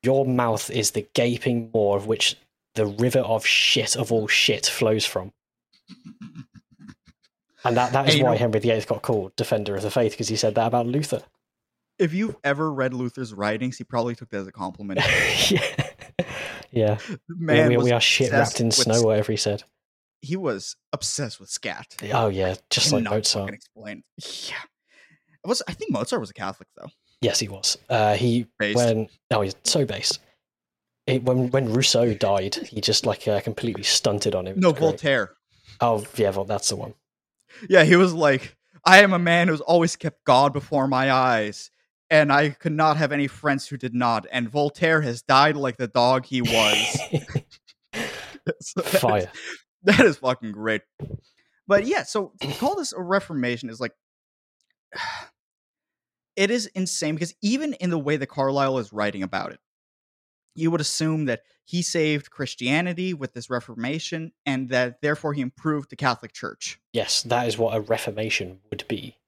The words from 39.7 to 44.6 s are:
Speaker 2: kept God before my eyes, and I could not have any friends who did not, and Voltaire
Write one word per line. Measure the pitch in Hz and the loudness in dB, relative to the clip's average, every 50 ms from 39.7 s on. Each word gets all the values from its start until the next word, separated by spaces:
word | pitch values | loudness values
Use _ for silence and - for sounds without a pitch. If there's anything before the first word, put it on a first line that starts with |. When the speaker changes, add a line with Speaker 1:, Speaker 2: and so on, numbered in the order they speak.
| 170 175 165 170 - | 6 6 6 4 0
Speaker 2:
kept | - - 156 - _ _ | -4 -8 -8 -8 _ _
God | - 131 127 139 143 | 6 6 8 6 4
before | 139 147 - - 156 143 135 | 2 -2 -6 -2 0 0 2
my | 135 135 127 131 135 | 2 2 2 2 4
eyes, | 131 131 127 127 120 110 107 104 104 - - - _ _ _ _ _ _ _ _ | 4 4 4 4 4 2 0 -2 -6 -10 -16 -20 _ _ _ _ _ _ _ _
and | 165 151 151 147 | 4 4 6 6
I | 139 143 151 151 | 4 4 4 2
could | 139 _ - 165 | -2 _ -4 -4
not | 151 151 156 156 147 156 | 0 2 2 2 4 2
have | 160 135 | 0 0
any | 147 143 143 | 0 -2 -2
friends | 135 - - - 147 139 139 - | -4 -4 -4 -2 -2 -2 -2 -4
who | - 143 | -8 -12
did | 131 - 127 117 | -8 -8 -4 -2
not, | 123 123 120 117 107 92 - | 0 0 2 0 0 -2 -4
and | - 127 120 110 | -6 -6 -6 -2
Voltaire | 117 147 | 0 0